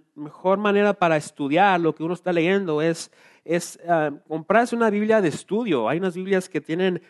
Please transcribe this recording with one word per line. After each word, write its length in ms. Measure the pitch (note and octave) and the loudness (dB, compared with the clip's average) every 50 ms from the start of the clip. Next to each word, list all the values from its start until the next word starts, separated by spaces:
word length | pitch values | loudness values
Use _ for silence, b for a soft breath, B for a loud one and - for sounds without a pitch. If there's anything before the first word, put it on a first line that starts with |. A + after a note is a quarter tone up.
| - _ _ | -12 _ _
mejor 420 | D3 D3 D3 - - - F3+ G3 G3 | -16 -16 -16 -14 -4 0 0 0 2
manera 360 | G#3 G#3 G3+ G3+ G3+ G#3 G3 | 2 2 2 4 2 2 2
para 240 | - F3+ E3+ D#3+ D3+ | 2 2 2 2 2
estudiar 640 | D3 - - - D3 C3+ C#3+ E3+ G3 G3+ F#3+ F3 | 0 -4 -8 -6 -4 0 2 4 4 4 4 2
lo 120 | E3+ D#3+ D3+ | 2 0 -2
que 120 | - D#3 | -2 -4
uno 80 | E3 F3+ | -6 -6
está 180 | E3+ - F3+ | -4 -4 -2
leyendo 500 | F3 E3+ D#3+ F3 G3 G3+ G3 E3+ D3+ D3 | 0 0 2 2 2 0 0 0 -2 0
es, 280 | D#3 E3 E3 - - - b b b b b b b | 0 0 -2 -4 -8 -14 b b b b b b b
es, 340 | - E3 F3 - - - - - E3+ | -4 -4 -4 -4 -6 -12 -12 -4 0
ah, 220 | F3 D#3+ D3+ D3 C#3+ D#3 - - | 0 0 0 -2 -4 -8 -10 -10
comprarse 440 | D#3 D#3+ D#3 - G3 A3+ A#3+ A#3 A#3+ | -10 -8 -2 2 2 2 2 2 0
una 160 | A#3 A3+ A3 | 0 0 0
Biblia 300 | G3+ G#3 G#3+ G#3+ A3 A3 | 0 0 0 2 2 2
de 80 | F#3+ D#3 | 2 0
estudio. 600 | B2+ - - - - A3 B3 A3 D#3 B2 A2 A2 | -2 -4 -6 -6 -4 -4 -2 -2 -2 0 0 -2
Hay 80 | C#3 E3+ | -2 -2
unas 180 | F#3+ F#3 D#3+ | -2 -4 -6
Biblias 320 | F3+ F#3 F#3+ G3 F#3 F#3 - | -6 -4 -2 -2 -2 -2 -4
que 140 | - D3+ | -6 -8
tienen 400 | C#3+ - D#3+ F3 F#3 F#3+ F3+ E3 b b | -6 -4 -4 -2 0 0 -2 -2 b b